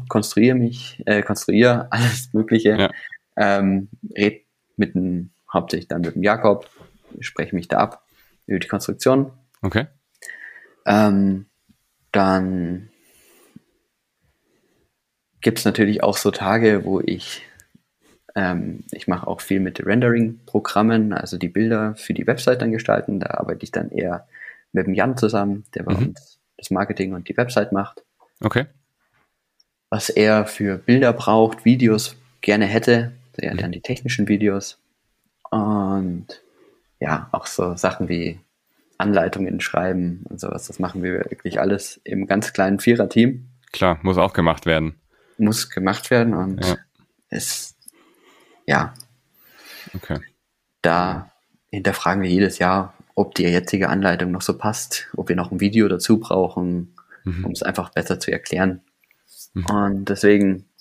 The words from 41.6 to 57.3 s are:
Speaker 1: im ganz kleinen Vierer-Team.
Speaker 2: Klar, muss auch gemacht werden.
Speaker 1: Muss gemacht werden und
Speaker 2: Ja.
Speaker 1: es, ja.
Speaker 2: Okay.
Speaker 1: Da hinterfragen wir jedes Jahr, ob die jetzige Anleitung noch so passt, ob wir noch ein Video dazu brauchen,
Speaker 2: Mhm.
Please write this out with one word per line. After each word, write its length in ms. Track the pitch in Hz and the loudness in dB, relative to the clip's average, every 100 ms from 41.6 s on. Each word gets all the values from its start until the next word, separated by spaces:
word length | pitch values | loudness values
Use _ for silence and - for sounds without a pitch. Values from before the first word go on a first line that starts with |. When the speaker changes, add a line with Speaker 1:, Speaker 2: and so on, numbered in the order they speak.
| 95 101 - - | 0 -2 -4 -16
Speaker 1:
im 240 | - 98 95 | -8 -6 -2
ganz 260 | 98 - | -2 -2
kleinen 260 | - 95 101 | 0 0 2
Vierer-Team. 680 | - 117 98 - 120 135 - _ _ | 2 2 2 4 4 2 -10 _ _
Speaker 2:
Klar, 260 | - 92 82 | 0 0 2
muss 140 | 92 90 | 2 2
auch 160 | 95 | 2
gemacht 320 | - 82 78 85 | 4 2 2 2
werden. 300 | 80 80 - _ _ _ - | 0 0 -6 _ _ _ -2
Speaker 1:
Muss 320 | 107 113 - | 0 0 -4
gemacht 400 | - 95 101 - | -4 -2 -2 0
werden 220 | 123 117 | 2 2
und 300 | 92 95 92 90 | 0 -2 -2 -2
Speaker 2:
Ja. 120 | 87 _ _ _ _ - | -2 _ _ _ _ -10
Speaker 1:
es, 460 | - - - - _ - _ _ _ _ _ _ _ - | -8 -6 -8 -10 _ -20 _ _ _ _ _ _ _ -2
ja. 280 | - - - - _ _ _ _ _ - - - | 0 0 -8 -20 _ _ _ _ _ -20 -20 -16
Speaker 2:
Okay. 260 | - - 78 - _ _ _ _ _ | -14 -8 -8 -8 _ _ _ _ _
Speaker 1:
Da 500 | 85 85 92 87 90 _ _ _ - | 2 2 0 -4 -10 _ _ _ -12
hinterfragen 540 | 101 98 95 87 95 | -4 -4 -2 0 0
wir 60 | 92 | 2
jedes 280 | 90 98 - | 2 2 2
Jahr, 360 | 90 95 95 - - - | 0 0 -2 -10 -10 -2
ob 200 | 101 - | -2 0
die 80 | |
jetzige 460 | 87 87 90 101 92 | 2 2 0 -2 0
Anleitung 420 | 98 95 87 90 | 2 2 0 -2
noch 100 | 92 | -4
so 160 | - 90 | -4 -2
passt, 500 | 107 113 - - - - | -2 -4 -6 -8 -8 -10
ob 120 | - | -4
wir 60 | 87 | -2
noch 160 | 87 | -2
ein 80 | 95 | -2
Video 280 | 101 110 104 | 0 4 2
dazu 300 | 90 - 110 | 2 2 2
brauchen, 760 | - 92 90 - 90 90 87 - _ - | 2 0 0 -2 -2 -4 -6 -14 _ -12
Speaker 2:
Mhm. 200 | 95 | -6